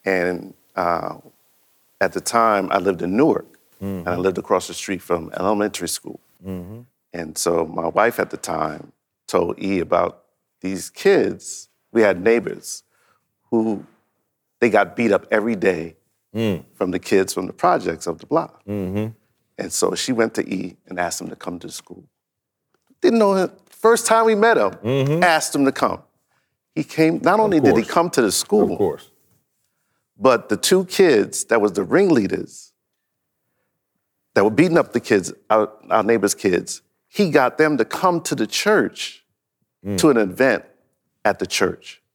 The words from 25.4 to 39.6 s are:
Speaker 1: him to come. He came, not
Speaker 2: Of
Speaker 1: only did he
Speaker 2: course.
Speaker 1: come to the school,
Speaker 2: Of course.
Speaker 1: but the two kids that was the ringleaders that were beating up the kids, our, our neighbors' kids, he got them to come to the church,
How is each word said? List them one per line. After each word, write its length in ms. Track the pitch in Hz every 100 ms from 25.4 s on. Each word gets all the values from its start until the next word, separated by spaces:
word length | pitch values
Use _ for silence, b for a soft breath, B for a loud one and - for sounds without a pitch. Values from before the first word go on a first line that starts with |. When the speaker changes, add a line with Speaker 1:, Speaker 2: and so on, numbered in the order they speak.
| - 147
Speaker 1:
him 80 |
to 80 | 135
come. 300 | - 117 85 _ _ _ _ _ _ _
He 100 | -
came, 360 | 147 - 160 170
not 160 | 165 208
Speaker 2:
Of 100 | 214
Speaker 1:
only 160 | 165
did 160 | 117 104
he 60 |
Speaker 2:
course. 100 | 110
Speaker 1:
come 160 | 175 170
to 120 | -
the 120 | 107
school, 360 | - - 208 -
Speaker 2:
Of 40 | 87
course. 340 | 95 69 - _ _ _ _ _ _ _ _ _ _ _
Speaker 1:
but 300 | 110 117 -
the 80 | 104
two 260 | - 185
kids 640 | 185 - 185 113 95 - -
that 160 | 113
was 100 | 104
the 120 | 95 92
ringleaders 880 | 170 202 135 98 90 - - - _ _ _ _ _ _ _ _ _ _ _ _ _ _ _ _
that 100 | 110
were 60 | 101
beating 280 | 110 175 165
up 140 | -
the 60 | 120
kids, 340 | - 104 87 - _
our, 220 | 107 104 - -
our 140 | 110
neighbors' 320 | 104 117 98 -
kids, 460 | 101 90 - - _ _ _
he 220 | - 190
got 260 | 143 123 -
them 200 | 156 147
to 80 | 110
come 360 | - 185 170
to 140 | - 135
the 120 | 107
church, 760 | - - 208 101 - - - _ _ _ _